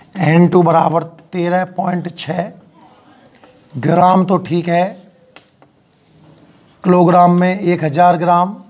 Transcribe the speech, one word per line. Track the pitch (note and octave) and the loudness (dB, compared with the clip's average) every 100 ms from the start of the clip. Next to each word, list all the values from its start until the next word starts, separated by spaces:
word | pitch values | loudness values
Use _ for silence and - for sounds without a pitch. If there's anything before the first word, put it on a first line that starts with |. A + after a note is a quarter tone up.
| _ F#3+ | _ -4
एन | D3+ E3 F3 | 0 2 4
टू | F3+ | 2
बराबर | F3 E3 E3 D#3+ D#3+ - _ | 2 2 0 -2 -6 -14 _
तेरह | F3+ F3 F3+ F#3 | -8 -4 -4 -4
पॉइंट | F#3 F#3+ F3 E3+ - | -6 -6 -6 -8 -12
छः | - F3 G3+ - _ _ - _ _ _ _ _ _ _ _ C#3 | -10 -8 -8 -12 _ _ -20 _ _ _ _ _ _ _ _ -6
ग्राम | B2+ E3+ F3+ F#3 F#3 | -2 2 2 2 0
तो | F#3 | -2
ठीक | - E3+ E3+ | -2 -6 -2
है, | E3+ F#3 - - _ _ - _ _ _ _ _ _ _ _ _ _ _ _ _ _ F#3 | -2 -4 -6 -20 _ _ -20 _ _ _ _ _ _ _ _ _ _ _ _ _ _ 0
किलोग्राम | F3+ F3 F3+ F3 | 2 4 4 4
में | F3 F3+ F#3+ | 4 0 -2
एक | F3 F3 D#3 | -2 -2 -4
हज़ार | C#3 F3 F3 | 0 2 2
ग्राम | E3+ F3 F#3 G#3+ - | 0 0 -2 -6 -20